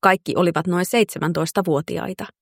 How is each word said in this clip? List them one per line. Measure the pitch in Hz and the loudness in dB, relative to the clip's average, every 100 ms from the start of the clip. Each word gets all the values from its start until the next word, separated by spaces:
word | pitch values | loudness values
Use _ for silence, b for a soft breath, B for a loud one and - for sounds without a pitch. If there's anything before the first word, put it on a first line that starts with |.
Kaikki | 196 190 - 170 | 4 2 0 0
olivat | 175 165 165 | 2 2 -2
noin | 175 180 | -2 0
seitsemäntoistavuotiaita. | 240 214 - 156 160 160 - 180 147 156 170 196 185 - _ | 2 0 0 -2 -2 -2 -2 0 0 -2 -6 -6 -8 -12 _